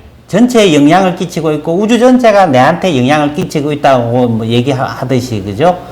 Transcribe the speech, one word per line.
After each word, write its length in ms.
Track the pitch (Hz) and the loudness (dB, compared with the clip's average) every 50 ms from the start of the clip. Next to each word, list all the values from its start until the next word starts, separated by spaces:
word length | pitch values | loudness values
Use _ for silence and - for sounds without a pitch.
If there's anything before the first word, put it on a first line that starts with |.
| - - - - _ | -20 -20 -20 -20 _
전체에 480 | - - 196 247 247 - 226 208 190 151 | -4 0 0 2 2 4 2 4 4 4
영향을 400 | 143 143 147 170 190 196 185 170 | 4 4 4 4 2 2 0 -2
끼치고 380 | - 185 - - 170 151 160 151 | -4 -6 -8 -6 -4 -4 -4 -4
있고 260 | 147 - 160 165 185 | -4 -4 -4 -2 -2
우주 200 | 214 214 240 220 | 0 0 2 2
전체가 480 | 240 254 254 247 247 226 202 202 190 | 4 4 4 4 4 2 4 4 2
내한테 520 | 165 127 123 131 151 170 170 - 190 160 127 | 2 2 2 2 2 0 0 -2 -2 0 0
영향을 360 | 123 127 147 151 147 147 147 | 0 0 0 0 0 -2 -4
끼치고 380 | - - 151 - 156 139 151 147 | -4 -6 -4 -4 -4 -4 -4 -4
있다고 560 | 147 - 143 135 123 120 117 120 127 123 120 | 0 0 2 2 2 0 0 0 0 0 0
뭐 180 | 113 110 113 | 0 -2 -2
얘기하듯이, 960 | 110 117 123 120 143 135 127 135 110 117 - 127 127 135 123 117 - 113 104 92 | -2 0 0 0 0 -2 -4 -4 -6 -6 -8 -6 -4 -2 -4 -4 -4 -6 -8 -6
그죠? 360 | 107 98 101 151 180 175 175 - - | -8 -4 0 0 0 0 -2 -6 -14